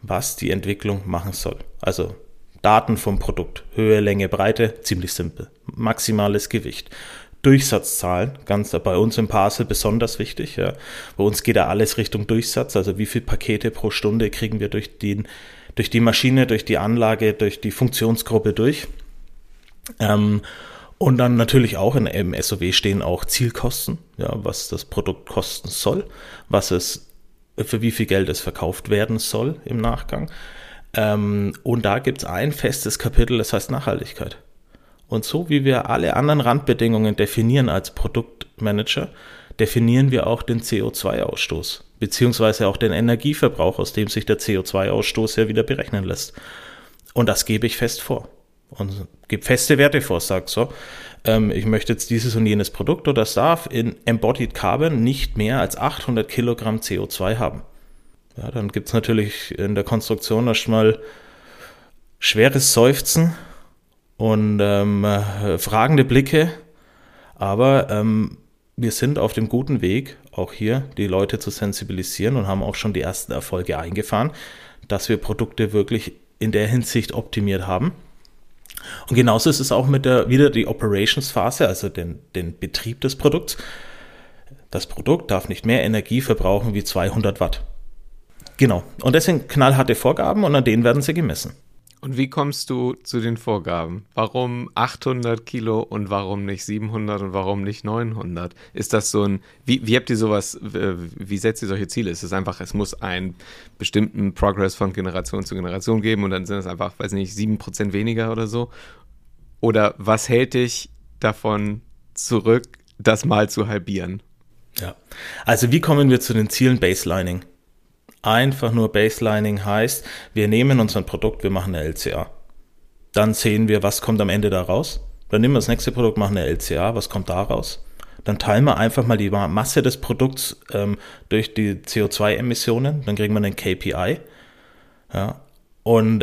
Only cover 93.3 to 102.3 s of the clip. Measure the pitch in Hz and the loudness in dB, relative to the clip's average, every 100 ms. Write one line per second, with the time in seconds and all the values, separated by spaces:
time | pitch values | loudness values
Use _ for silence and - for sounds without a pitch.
93.3 | 113 117 104 87 87 82 90 104 - 110 | -2 -2 -2 -2 -4 -4 -8 -10 -4 -2
94.3 | 127 127 120 127 - 123 - - 127 117 | -2 -4 -4 -8 -2 -2 -2 -4 -2 -2
95.3 | 113 117 127 110 110 - 107 101 98 98 | -4 -6 -6 -2 -2 -2 -6 -4 -4 -4
96.3 | 101 98 98 - 107 107 110 107 104 98 | -6 -6 -8 -6 -6 -6 -6 -4 -4 -4
97.3 | 95 95 101 101 104 107 110 117 110 90 | -4 -2 -4 -4 -6 -6 -4 -4 -6 -8
98.3 | 87 87 - - - - 110 101 107 101 | -8 -10 -12 -18 -8 -2 0 0 0 0
99.3 | 98 - - - 120 107 120 123 117 110 | -2 -6 -16 -2 0 2 0 2 0 2
100.3 | 104 95 - 110 95 98 87 85 - 95 | 0 -2 -10 -10 -4 -4 -4 -8 -12 -8
101.3 | 101 113 110 107 98 95 - 107 85 87 | -2 -2 -2 -4 -4 -4 -4 -4 -4 -4